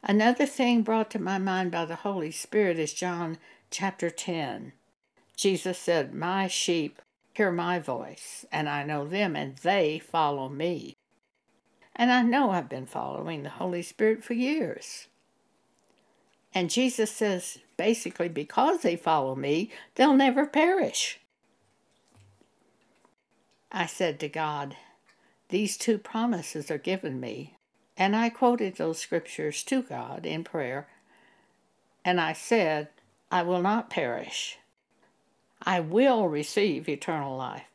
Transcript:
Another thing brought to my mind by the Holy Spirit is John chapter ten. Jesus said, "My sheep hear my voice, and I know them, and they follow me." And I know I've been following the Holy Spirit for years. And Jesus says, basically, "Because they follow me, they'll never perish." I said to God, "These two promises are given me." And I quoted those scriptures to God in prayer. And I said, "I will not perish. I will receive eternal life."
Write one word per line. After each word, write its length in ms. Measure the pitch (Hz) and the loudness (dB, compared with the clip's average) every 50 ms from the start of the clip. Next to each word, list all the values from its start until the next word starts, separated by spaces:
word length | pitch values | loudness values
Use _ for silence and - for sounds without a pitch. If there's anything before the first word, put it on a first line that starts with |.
Another 440 | - - 202 208 214 233 254 247 294 | 2 4 4 6 6 6 6 4 2
thing 360 | 285 - - 262 240 240 233 | 0 2 0 2 4 4 4
brought 280 | 220 214 220 220 220 220 | 4 2 2 0 0 0
to 80 | - - | -2 -6
my 180 | 185 180 196 196 | -4 -2 -2 -2
mind 340 | 190 190 185 185 190 180 | 0 0 0 0 -2 -2
by 140 | 170 170 165 | -2 -4 -4
the 120 | 156 170 165 | -4 -6 -6
Holy 340 | - 208 196 190 160 156 | -4 -4 -4 -2 -4 -6
Spirit 480 | 165 - - - - 214 208 190 170 165 | -6 -8 -10 -2 0 2 2 2 2 0
is 140 | 160 151 - | -2 -4 -4
John 440 | - - 180 175 170 175 165 165 - - - - _ _ _ | -4 -4 -4 -4 -4 -4 -6 -6 -8 -12 -20 -20 _ _ _
chapter 380 | - - 196 196 185 - - 170 | -8 -4 -4 -4 -2 -2 -4 -4
ten. 640 | 165 - - - 175 165 151 131 113 101 117 131 - _ _ _ _ _ _ _ _ _ _ _ _ | -4 -4 -6 -6 -4 -4 -4 -4 -6 -8 -10 -14 -16 _ _ _ _ _ _ _ _ _ _ _ _
Jesus 420 | - - 202 190 170 - 185 180 - | 0 0 2 2 2 0 -4 -4 -4
said, 360 | - - 170 165 139 127 - | 0 0 2 2 2 -2 -4
"My 340 | - 156 175 185 196 196 185 | -6 -4 -2 0 0 0 0
sheep 540 | 185 - - - 175 170 151 147 - - - _ _ _ _ _ _ | 0 -2 0 0 2 0 0 -2 -6 -12 -20 _ _ _ _ _ _
hear 180 | - 214 196 | 0 0 2
my 280 | 175 170 175 175 180 175 | 2 0 0 0 -2 -2
voice, 680 | 151 - 127 117 - - - - - - - - - - | -2 -4 -6 -6 -6 -10 -14 -14 -14 -14 -14 -14 -14 -6
and 180 | - 151 156 147 | -4 -2 -2 0
I 140 | 147 147 143 | -2 -2 -2
know 220 | 147 151 147 143 | -2 -2 -4 -4
them, 300 | 147 175 196 208 190 156 | -4 -2 0 0 0 0
and 220 | 147 147 139 131 135 | -2 -4 -6 -8 -4
they 420 | - 170 190 202 175 151 151 160 | 0 2 4 4 4 2 2 -2
follow 480 | - - - 165 160 147 143 139 135 131 | -8 -4 0 2 2 2 2 -2 -4 -6
me." 460 | 143 139 156 175 180 151 - - - _ _ _ _ _ _ _ _ _ _ _ _ _ _ _ _ _ - _ _ | -6 -4 -2 -2 -2 -2 -6 -12 -16 _ _ _ _ _ _ _ _ _ _ _ _ _ _ _ _ _ -20 _ _
And 160 | - 240 247 | 0 4 4
I 100 | 247 254 | 6 6
know 300 | 240 233 240 277 285 233 | 6 6 4 4 4 4
I've 180 | 190 175 160 151 | 2 0 -2 -2
been 160 | 139 131 131 | -6 -8 -8
following 580 | - - - 123 135 135 - - 160 165 151 143 | -8 -6 -6 -6 -6 -6 -6 -6 -6 -6 -6 -8
the 60 | 139 | -10
Holy 320 | - - 175 185 175 175 | -8 -6 -4 -4 -4 -4
Spirit 420 | 170 - - _ 214 220 220 220 220 | -6 -8 -4 _ 2 2 2 2 -2
for 100 | - 240 | -6 -2
years. 760 | 233 247 262 294 320 247 160 113 - - - - - - _ _ _ _ _ _ _ _ _ _ _ _ _ _ _ _ _ _ _ _ _ _ _ _ _ _ _ _ _ - | 0 0 0 0 0 0 -2 -4 -8 -10 -12 -14 -14 -16 _ _ _ _ _ _ _ _ _ _ _ _ _ _ _ _ _ _ _ _ _ _ _ _ _ _ _ _ _ -2
And 140 | 190 180 165 | -2 -2 0
Jesus 420 | - - 254 262 247 - 220 214 | 2 2 2 2 2 0 -2 -2
says, 480 | - - 220 208 190 180 175 - - - _ _ _ _ | 0 -2 -2 0 -2 -2 -4 -8 -12 -14 _ _ _ _
basically, 520 | 170 208 233 226 - - - - 175 175 | 2 2 2 2 0 -10 -4 -4 -4 -4
"Because 540 | 165 147 151 - - - 247 294 359 330 - | -2 -6 -8 -2 2 4 4 4 4 2 2
they 120 | 220 170 | 0 0
follow 400 | 165 - 170 160 151 135 131 131 | 0 2 2 2 4 2 0 -2
me, 360 | 131 135 139 147 160 190 226 - - - - _ | -2 0 0 0 0 0 -4 -8 -16 -20 -18 _
they'll 180 | - 254 302 285 | 6 6 8 8
never 320 | 269 277 269 247 269 294 | 8 8 6 6 4 2
perish." 720 | 294 - 294 311 339 370 392 330 120 - - - - - - _ _ _ _ _ _ _ _ _ _ _ _ _ _ _ _ _ _ _ - - _ _ _ _ _ _ _ _ _ _ _ _ _ _ _ _ _ _ _ _ _ _ _ _ _ _ _ _ _ | 2 4 4 4 4 4 2 2 0 0 -2 -4 -4 -6 -10 _ _ _ _ _ _ _ _ _ _ _ _ _ _ _ _ _ _ _ -20 -20 _ _ _ _ _ _ _ _ _ _ _ _ _ _ _ _ _ _ _ _ _ _ _ _ _ _ _ _ _
I 160 | - 196 175 160 | -4 -4 -4 -4
said 320 | - - 190 170 147 143 | -2 -2 -2 -2 0 -2
to 100 | 160 147 | -6 -6
God, 480 | 147 160 156 151 151 147 143 139 139 - - - _ _ _ _ _ _ _ _ _ _ _ _ | -4 -4 -4 -2 -2 -4 -6 -8 -10 -14 -20 -20 _ _ _ _ _ _ _ _ _ _ _ _
"These 280 | - 185 214 196 - - | -2 0 0 0 -2 -4
two 200 | - - 226 202 | 0 0 0 0
promises 720 | - - - 226 226 240 226 175 160 - - 156 147 - | 0 -6 -4 -2 0 0 0 -2 -2 -6 -8 -10 -6 -6
are 80 | 160 147 | -6 -6
given 420 | - - 190 185 185 160 135 127 | -2 -4 -4 -2 -4 -6 -8 -6
me." 360 | 127 120 107 - 139 151 _ _ _ _ _ _ _ _ _ - | -8 -8 -10 -10 -12 -16 _ _ _ _ _ _ _ _ _ 0
And 180 | 185 196 202 | 2 2 4
I 140 | 220 233 233 | 4 2 0
quoted 460 | 226 - - 247 240 233 226 190 185 | 0 4 4 4 4 4 0 -4 -2
those 240 | - - 160 165 160 | -2 -2 -2 -2 -4
scriptures 640 | - - - 170 156 - - - 160 151 147 - - | -6 -2 -2 -2 -2 -4 -10 -6 -6 -4 -4 -6 -4
to 180 | - 269 262 | -2 -2 -2
God 460 | 247 - 147 123 117 120 139 143 160 - | -2 -2 -8 -10 -8 -8 -10 -8 -6 -6
in 160 | 156 160 165 | -6 -6 -6
prayer. 440 | - - 165 143 120 127 139 143 - - _ _ _ _ _ _ _ _ _ _ _ _ _ _ _ _ _ _ _ _ _ _ | -6 -4 -4 -4 -4 -4 -8 -10 -12 -20 _ _ _ _ _ _ _ _ _ _ _ _ _ _ _ _ _ _ _ _ _ _
And 160 | 180 180 175 | 0 2 2
I 120 | 165 156 160 | 2 0 -2
said, 560 | - - - 233 226 196 160 156 147 151 151 _ _ _ _ _ _ _ _ | -6 -2 2 2 4 4 2 2 0 -2 -6 _ _ _ _ _ _ _ _
"I 100 | - 185 | 0 0
will 200 | 175 175 180 180 | 2 2 0 2
not 280 | 175 190 208 233 220 - | 2 2 2 0 -2 -2
perish. 720 | - - 156 123 117 - - - - - - - - - _ _ _ _ _ _ _ _ _ _ _ _ _ _ _ _ _ _ _ _ - | -4 -2 -2 -2 -2 -4 -6 -8 -8 -8 -8 -8 -10 -14 _ _ _ _ _ _ _ _ _ _ _ _ _ _ _ _ _ _ _ _ -4
I 160 | - 185 180 | -2 0 0
will 480 | 165 156 170 214 262 277 254 226 208 175 | 0 0 4 6 6 6 6 4 2 2
receive 600 | 151 147 151 - - - 202 214 160 131 156 - | 0 -2 -4 -2 0 2 2 2 0 -2 -2 -4
eternal 480 | 151 139 - - 170 156 - 143 131 | -6 -6 -4 -4 -4 -2 -2 -4 -6
life." 300 | 131 131 127 - - - - _ | -6 -6 -8 -8 -10 -14 -18 _